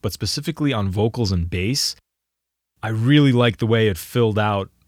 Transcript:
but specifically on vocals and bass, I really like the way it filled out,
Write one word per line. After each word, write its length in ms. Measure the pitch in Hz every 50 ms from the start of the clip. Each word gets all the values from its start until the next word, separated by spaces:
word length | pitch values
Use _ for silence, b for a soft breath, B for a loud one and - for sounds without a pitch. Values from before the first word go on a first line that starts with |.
but 100 | - 101
specifically 600 | - - 110 98 - 151 143 175 156 - 151 143
on 180 | 127 107 101 98
vocals 420 | 90 104 107 113 - 123 113 98
and 160 | 98 87 85 87
bass, 480 | 95 90 92 110 139 143 - - - - _ _ _ _ _ _ _ _ _ _ _ _ _ _ _ _
I 60 | - 113
really 440 | 113 110 113 131 147 151 143 139
like 240 | 120 120 120 117 107 -
the 80 | 117
way 220 | 110 117 113 110 104
it 80 | 92
filled 420 | - - - - 123 117 110 101 107
out, 320 | 107 107 104 98 95 - _ _ _